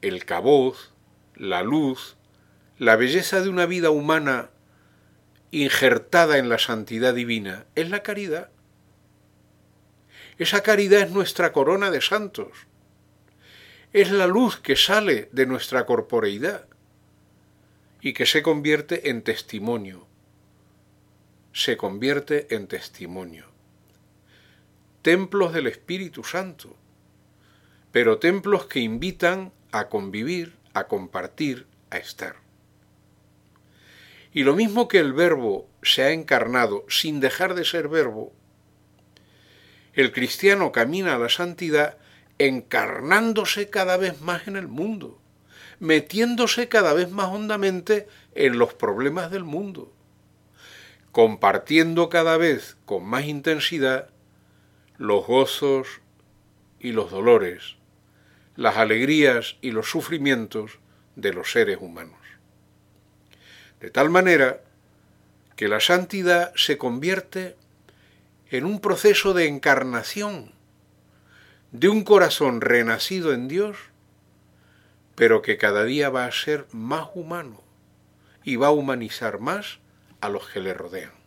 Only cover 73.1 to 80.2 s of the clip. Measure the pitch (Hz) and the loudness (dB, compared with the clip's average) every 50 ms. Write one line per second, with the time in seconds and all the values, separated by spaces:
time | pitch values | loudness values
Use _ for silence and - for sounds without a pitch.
73.1 | 190 190 175 160 139 120 123 131 147 180 208 214 208 - - - _ _ _ _ | -4 -2 0 -2 -2 -2 -4 -6 -4 -4 -4 -4 -6 -14 -20 -20 _ _ _ _
74.1 | _ _ _ _ _ _ _ _ _ _ _ _ _ _ _ _ _ _ _ _ | _ _ _ _ _ _ _ _ _ _ _ _ _ _ _ _ _ _ _ _
75.1 | _ - 117 113 113 - - - 107 - - 104 101 104 107 117 131 147 147 139 | _ 4 4 6 6 4 2 0 -4 0 0 0 2 2 0 0 0 -2 -2 -2
76.1 | 127 131 123 123 - - - - 151 147 135 _ - 113 110 120 143 160 165 160 | -2 -4 -4 -4 -6 -6 -4 -2 -4 -4 -4 _ -14 -12 -8 -6 -6 -6 -6 -10
77.1 | 196 185 165 156 170 175 160 131 110 101 _ _ _ _ _ _ _ _ _ _ | -12 -14 -12 -10 -10 -12 -12 -14 -18 -20 _ _ _ _ _ _ _ _ _ _
78.1 | _ _ _ _ _ _ _ - 131 113 135 143 151 147 135 135 131 123 117 107 | _ _ _ _ _ _ _ -6 -2 2 4 4 4 2 0 -2 -4 -6 -6 -10
79.1 | - - 123 110 101 98 110 139 175 202 208 - - _ _ _ _ _ _ _ | -10 -8 -8 -8 -8 -6 -8 -6 -8 -8 -8 -12 -18 _ _ _ _ _ _ _
80.1 | _ _ | _ _